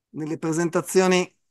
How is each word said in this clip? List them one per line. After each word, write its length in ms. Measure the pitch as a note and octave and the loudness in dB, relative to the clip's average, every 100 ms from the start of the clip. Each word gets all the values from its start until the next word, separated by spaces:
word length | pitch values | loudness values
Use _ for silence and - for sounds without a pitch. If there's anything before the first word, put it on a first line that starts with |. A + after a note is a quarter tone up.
| _ | _
nelle 280 | C#3 D3+ D#3+ | -10 -8 -6
presentazioni, 920 | E3 D#3+ E3+ F3+ F3 F#3 F#3 F3+ F3+ _ _ | -2 -2 0 -2 0 2 4 2 0 _ _